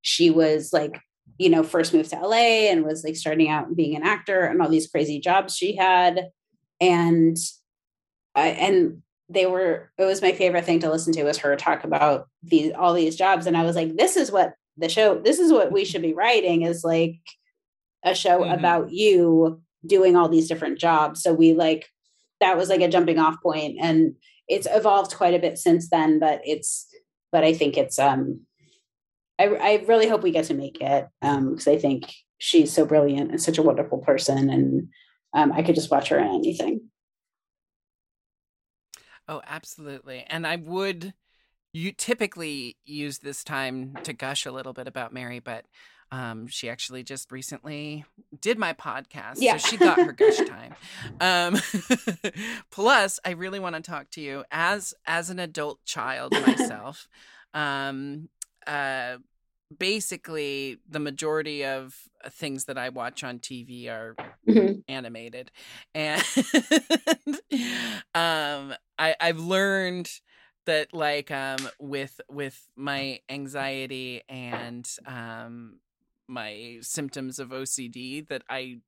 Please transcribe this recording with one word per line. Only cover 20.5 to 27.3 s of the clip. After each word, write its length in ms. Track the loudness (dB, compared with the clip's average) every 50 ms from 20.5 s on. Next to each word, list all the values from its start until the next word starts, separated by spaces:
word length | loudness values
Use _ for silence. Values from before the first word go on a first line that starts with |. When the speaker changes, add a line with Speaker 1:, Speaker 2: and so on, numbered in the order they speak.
| -4 -6 -4 -6 -6 0
Speaker 1:
jobs." 440 | 2 2 4 4 2 0 -2 -2
So 100 | 0 0 4
we, 200 | 6 8 8 8
like, 340 | 6 4 2 0 0 -4 -16 _ _ _ _ _ _ _ _ _ _
that 160 | 2 2 4
was, 120 | 2 2 2
like, 120 | 4 4
a 60 | 4 4
jumping 300 | 4 4 4 4 4 4
off 180 | 4 2 2 0
point, 360 | -2 -2 -2 0 -4 -6 -6 -2
and 360 | 0 4 6 6 6 4 2 _ _ _ _ _ _ -2
it's 180 | -2 -2 0 2
evolved 440 | 2 4 4 6 4 4 2 0 -2
quite 180 | 0 2 4 4
a 40 | 4
bit 200 | 2 0 -2 0
since 320 | 4 4 4 4 4 2
then, 280 | 2 4 6 6 6 6
but 220 | 4 2 2 0 -2
it's, 440 | -4 -4 -4 -4 -8 -8 -8 -10 _ _ -20 _ _ _ _ _ _